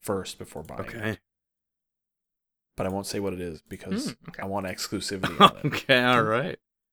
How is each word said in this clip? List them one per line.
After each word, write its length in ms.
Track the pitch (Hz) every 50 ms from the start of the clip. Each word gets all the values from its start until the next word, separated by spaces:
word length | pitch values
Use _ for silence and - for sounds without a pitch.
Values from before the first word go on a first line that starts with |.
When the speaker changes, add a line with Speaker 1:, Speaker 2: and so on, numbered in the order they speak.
| -
Speaker 1:
first 340 | - 101 95 90 - - -
before 260 | - - - - -
buying 160 | - - - 95 -
it. 40 | -
Speaker 2:
Okay. 220 | 117 107 110 107 - _ _ _ _ _ _ _ _ _ _ _ _ _ _ _ _ _ _ _ _ _ _ _ _ _ _ _ _ _ _ _
Speaker 1:
But 100 | - 95
I 40 | 95
won't 160 | 92 98 98
say 140 | - - 104
what 120 | 101 98 92
it 80 | 90
is 220 | 87 87 80 76 - -
because 420 | 95 87 - - - 220 294 226
Speaker 3:
Hmm, 180 | 131 - _ -
okay. 120 | - - -
Speaker 1:
I 40 |
want 200 | 98 95 101 98
exclusivity 760 | 92 92 - - - - 98 - - 101 95 92 - 85 -
Speaker 2:
<laughs> 0 |
Speaker 1:
on 160 | 202 - -
it. 80 | - -
Speaker 2:
Okay, 360 | 147 - - - - 135 123 123
all 180 | 123 127 120 110
right. 360 | 110 110 120 143 185 - - _ _ _ _ _ _